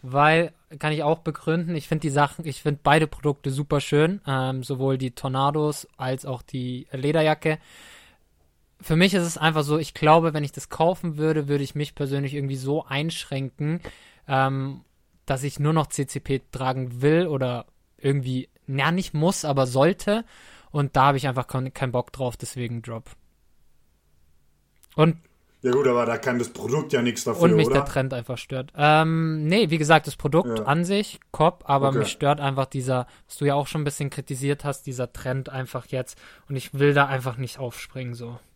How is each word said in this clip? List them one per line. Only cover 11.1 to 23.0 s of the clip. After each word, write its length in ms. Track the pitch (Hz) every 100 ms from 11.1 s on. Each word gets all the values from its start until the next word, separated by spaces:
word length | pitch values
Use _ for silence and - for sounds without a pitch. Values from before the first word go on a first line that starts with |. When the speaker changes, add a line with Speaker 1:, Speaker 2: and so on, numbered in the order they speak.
| 151
Speaker 1:
würde, 300 | 156 156 143
würde 160 | 143
ich 120 | 139 147
mich 200 | 147 -
persönlich 380 | 143 139 139
irgendwie 220 | 147 139 135
so 280 | 131 151 -
einschränken, 960 | 139 160 160 - 139 135 _ 147 170 - - - _ -
ähm, 540 | 135 135 135 135 135 _ _ _ _ -
dass 180 | 135
ich 160 | 139 -
nur 140 | 147
noch 140 | 165 143
C 180 | - 139
C 120 | -
P 220 | - 135 _
tragen 500 | 127 131 131 127 120
will 260 | 139 160 175
oder 380 | 143 127 123 - _ _ _
irgendwie, 520 | 135 143 127 127 131 _ -
na, 240 | 135 139
nicht 220 | 175 180
muss, 320 | 151 165 196 151
aber 220 | 139 127
sollte. 580 | 127 147 185 - 208 226 - - - -
Und 240 | 147 139 143
da 100 | 135
habe 100 | 139
ich 100 | 135
einfach 200 | 127 123
kon-, 260 | 131 131
keinen 180 | - 131
Bock 200 | 123 -
drauf, 260 | - 127 117
deswegen 440 | - - 120 117
Drop. 280 | 113 113